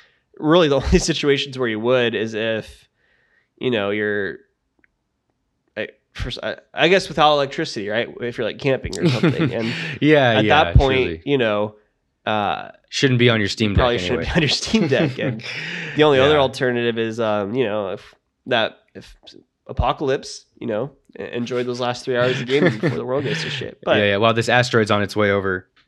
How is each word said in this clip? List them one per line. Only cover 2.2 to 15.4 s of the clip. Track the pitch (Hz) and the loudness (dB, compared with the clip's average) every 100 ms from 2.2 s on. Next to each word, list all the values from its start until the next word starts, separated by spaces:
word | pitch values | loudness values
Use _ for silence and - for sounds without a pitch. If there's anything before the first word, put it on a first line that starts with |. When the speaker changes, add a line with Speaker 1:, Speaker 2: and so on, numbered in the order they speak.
| 110 | -4
Speaker 1:
if, | 110 113 110 - - _ _ _ _ _ _ _ _ | -4 -4 -4 -8 -18 _ _ _ _ _ _ _ _
you | 127 | -2
know, | 113 101 | -2 -2
you're, | 107 104 104 98 - _ _ _ _ _ _ _ _ _ _ _ _ _ - | -2 -2 -2 -4 -8 _ _ _ _ _ _ _ _ _ _ _ _ _ -10
I, | 107 - _ | -10 -12 _
first, | - 131 117 | -10 -10 -8
I, | - - _ | -8 -10 _
I | - 156 | -2 2
guess | 185 185 | 2 0
without | 165 151 | 2 2
electricity, | 147 139 - 156 - 101 | 4 0 -4 -6 -6 -4
right? | 107 117 - | -4 -4 -6
If | 120 120 | -8 -4
you're, | 110 | -6
like, | 82 | -2
camping | 139 131 - - | 0 0 -2 -2
or | 175 | 0
something. | 123 170 135 160 | 2 0 0 -2
Speaker 2:
<laughs> | |
Speaker 1:
And | 113 113 - - - | -2 -4 -6 -8 -2
Speaker 2:
Yeah, | 143 151 127 110 | 4 6 6 4
Speaker 1:
at | 107 | 4
Speaker 2:
yeah, | 147 | 4
Speaker 1:
that | 160 - | 4 2
point, | 139 131 | 2 2
Speaker 2:
truly. | 113 80 139 | 0 -4 -2
Speaker 1:
you | 143 | 0
know, | 113 104 107 - _ _ _ _ - | 2 0 -2 -6 _ _ _ _ -4
uh, | 107 98 78 50 - _ | -2 -2 -2 -6 -18 _
Speaker 2:
Shouldn't | - 139 127 | 0 2 4
be | 120 | 4
on | 113 | 4
your | 98 | 0
Steam | - 107 | 0 0
Speaker 1:
you | 98 | 2
Speaker 2:
Deck | |
Speaker 1:
probably | 127 120 | 2 0
shouldn't | 90 123 | -2 -4
Speaker 2:
anyway. | 120 | -2
Speaker 1:
be | - | 0
on | |
your | 143 | 0
Steam | - - 220 160 | -2 0 0 2
Deck. | 123 135 - | 2 0 -2
Speaker 2:
<laughs> | |
Speaker 1:
And | 113 113 | -6 -6